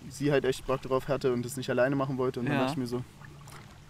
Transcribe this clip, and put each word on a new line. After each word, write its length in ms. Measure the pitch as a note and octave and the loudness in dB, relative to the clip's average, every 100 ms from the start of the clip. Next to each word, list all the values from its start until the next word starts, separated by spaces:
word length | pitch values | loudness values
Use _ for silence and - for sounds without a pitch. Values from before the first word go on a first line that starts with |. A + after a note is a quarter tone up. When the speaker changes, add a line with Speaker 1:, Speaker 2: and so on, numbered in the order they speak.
| - | -14
Speaker 1:
sie 220 | - C#3+ | -2 2
halt 140 | C#3 | 4
echt 220 | B2+ C3 - | 4 0 0
Bock 160 | C3 | -2
drauf 260 | B2+ C3 - | 0 0 2
hatte 240 | C3+ C#3 | 0 2
und 120 | B2 | 0
das 120 | A#2+ B2+ | -2 -4
nicht 140 | B2+ | 0
alleine 260 | B2 B2+ C#3 | 4 4 4
machen 220 | C3+ C3 | 0 0
wollte. 200 | B2+ - | 0 0
Und 60 | B2 | 0
dann 80 | |
Speaker 2:
Ja. 60 | C#3+ | 0
Speaker 1:
dachte 120 | C3 | 0
ich 60 | D3 | 0
mir 80 | B2 | -2
so, 160 | B2 B2+ - - - - - - - - | -4 -6 -14 -20 -18 -18 -18 -18 -20 -14